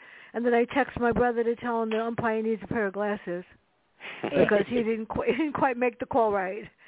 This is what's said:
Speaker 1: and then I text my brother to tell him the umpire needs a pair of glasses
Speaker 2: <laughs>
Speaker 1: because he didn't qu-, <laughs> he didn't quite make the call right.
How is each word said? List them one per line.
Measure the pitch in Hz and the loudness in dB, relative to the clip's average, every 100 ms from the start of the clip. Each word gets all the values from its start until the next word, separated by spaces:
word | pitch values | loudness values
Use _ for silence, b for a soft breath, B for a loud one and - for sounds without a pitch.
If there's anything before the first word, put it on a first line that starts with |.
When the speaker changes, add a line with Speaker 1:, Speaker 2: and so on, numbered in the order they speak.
| B B B | B B B
Speaker 1:
and | 226 | -2
then | 240 | 2
I | 233 247 | 2 2
text | 269 247 - | 0 -2 0
my | 240 | 0
brother | 226 247 233 | 2 2 2
to | 233 233 | 0 -2
tell | 240 226 | -2 -2
him | 220 | 0
the | 220 | -2
umpire | 233 233 233 220 | -2 -2 -2 0
needs | 220 220 | 0 -2
a | - | -2
pair | 233 202 | -2 -2
of | |
glasses | 196 208 208 185 175 - - _ _ _ | -2 -4 -4 -6 -8 -10 -20 _ _ _
Speaker 2:
<laughs> | _ - - | _ -14 -8
Speaker 1:
because | - 285 220 208 202 | -2 2 4 4 2
he | 240 | 0
didn't | 220 220 220 | 0 -2 -4
qu-, | - | -2
<laughs> | 240 | 0
he | |
didn't | 247 302 | 0 -2
quite | - 269 240 | 2 0 2
make | 247 - | -2 -2
the | 247 | -2
call | 262 220 | 2 4
right. | 202 185 208 196 _ | 2 -2 -6 -12 _